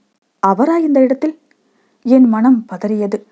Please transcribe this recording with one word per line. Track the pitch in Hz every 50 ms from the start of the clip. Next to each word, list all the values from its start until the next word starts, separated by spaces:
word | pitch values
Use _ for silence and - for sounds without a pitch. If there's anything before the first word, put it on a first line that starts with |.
| _ _ _ _ _ _ _ _ -
அவரா | 196 196 180 262 320 330 339
இந்த | 320 302 277 269
இடத்தில்? | 262 247 269 262 - 311 311 - _ _ _ _ _ _ _ _ _ _ _ _ -
என் | 240 254 262 254 233
மனம் | 220 214 226 262 262 226 226
பதறியது. | - 190 180 - 208 214 208 208 202 214 202 - _